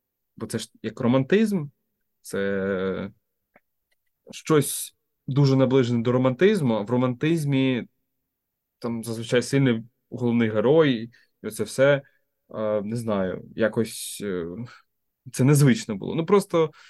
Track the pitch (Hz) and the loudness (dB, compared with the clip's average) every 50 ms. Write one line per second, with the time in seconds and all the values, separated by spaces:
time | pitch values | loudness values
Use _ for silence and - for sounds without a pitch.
0 | _ _ _ _ _ _ _ - 117 - - 110 - - _ _ - 110 110 - | _ _ _ _ _ _ _ -14 -12 -8 -8 -8 -10 -12 _ _ -12 -10 -8 -4
1 | 123 117 123 135 135 - 185 208 226 208 202 180 147 143 - _ _ _ _ _ | 0 0 2 2 2 2 2 2 2 2 -2 -4 -6 -8 -12 _ _ _ _ _
2 | _ _ _ _ - - - 98 98 98 98 98 95 98 98 92 95 95 92 92 | _ _ _ _ -16 -8 -6 -4 -4 -2 -2 -2 -2 -2 -2 -2 -4 -4 -4 -6
3 | 92 101 - _ _ _ _ _ _ _ _ _ _ _ _ _ _ _ _ _ | -8 -10 -12 _ _ _ _ _ _ _ _ _ _ _ _ _ _ _ _ _
4 | _ _ _ _ _ - - - - - 160 147 135 - - - - - _ _ | _ _ _ _ _ -20 -20 -8 -2 2 2 2 2 2 -4 -8 -10 -12 _ _
5 | _ _ _ _ _ - 131 139 143 135 131 131 131 123 131 135 123 117 123 117 | _ _ _ _ _ -4 2 2 4 4 4 4 4 4 4 4 2 2 0 0
6 | 113 123 123 127 131 131 127 - 180 202 220 196 147 123 113 107 104 104 120 123 | 0 0 0 2 2 0 0 2 2 2 2 2 0 0 0 -2 -2 -2 -2 0
7 | 127 127 123 123 - 156 170 165 147 143 139 131 131 131 131 117 98 - _ _ | 0 -2 -2 -2 -2 -2 -2 0 -2 0 0 0 0 0 0 -2 -6 -10 _ _
8 | _ _ _ _ _ _ _ _ _ _ _ _ _ _ _ _ - 117 117 117 | _ _ _ _ _ _ _ _ _ _ _ _ _ _ _ _ -10 -8 -8 -8
9 | 110 117 113 113 117 - 127 123 117 - - 139 139 127 117 113 117 - _ _ | -8 -8 -10 -10 -6 -2 -2 -2 0 0 2 2 4 4 2 0 -2 -10 _ _
10 | _ - - 117 123 120 117 117 117 110 107 107 104 123 151 165 160 143 127 107 | _ -14 -8 -4 -2 0 2 2 2 2 2 2 4 4 6 6 6 4 2 -2
11 | 113 120 _ _ _ _ _ _ - 110 101 - 110 - - - 131 139 143 139 | -4 -10 _ _ _ _ _ _ -12 -10 -8 -8 -8 -6 0 2 4 4 4 2
12 | 135 _ _ _ _ _ _ _ _ - - - 110 107 107 107 98 104 113 123 | -2 _ _ _ _ _ _ _ _ -14 -10 -6 -4 -2 -2 -4 -4 -4 -8 -6
13 | 113 113 104 98 95 92 92 92 - - - - 110 107 107 120 110 107 - - | -4 -4 -2 -2 -2 -4 -6 -8 -12 -12 -4 -2 -2 0 0 -2 -4 -4 -6 -12
14 | - - - - - 104 92 90 82 85 87 110 120 120 - - _ _ _ _ | -14 -14 -12 -10 -8 -6 -6 -6 -6 -8 -10 -12 -14 -14 -16 -20 _ _ _ _
15 | _ _ _ _ - 127 - - 127 139 151 139 147 135 113 - - - 107 95 | _ _ _ _ -20 -10 -2 0 2 4 6 6 6 6 4 2 0 -8 -8 -8
16 | - 92 98 147 165 160 175 - - - - 165 160 151 - - - - | -8 -6 -4 -4 -2 2 2 2 2 2 0 0 0 -2 -4 -10 -20 -20